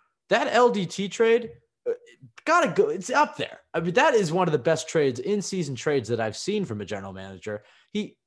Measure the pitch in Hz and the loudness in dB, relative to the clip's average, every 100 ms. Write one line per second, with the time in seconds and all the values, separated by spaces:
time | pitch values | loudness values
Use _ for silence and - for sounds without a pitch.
0 | _ _ - 214 277 226 247 208 175 - | _ _ -2 0 2 4 4 4 -4 -4
1 | 196 - 226 233 233 - _ _ 247 - | -6 0 4 2 0 -14 _ _ -6 -6
2 | _ _ 131 _ - 339 277 170 202 175 | _ _ -20 _ 0 2 2 2 0 0
3 | 190 254 302 - - - _ 170 170 180 | -2 0 0 -2 -10 -12 _ -4 0 2
4 | 311 240 175 175 175 147 139 156 - 165 | 4 4 2 2 2 2 2 0 0 0
5 | 139 120 147 208 - 190 143 123 156 143 | 0 0 -2 -2 -2 -4 -4 -4 -2 0
6 | 110 117 113 104 - 208 185 104 95 104 | 0 -2 -2 -4 -4 -4 -4 -6 -8 -8
7 | 98 95 95 92 - 104 _ _ _ 208 | -10 -12 -14 -14 -10 -10 _ _ _ -8
8 | 202 _ | -8 _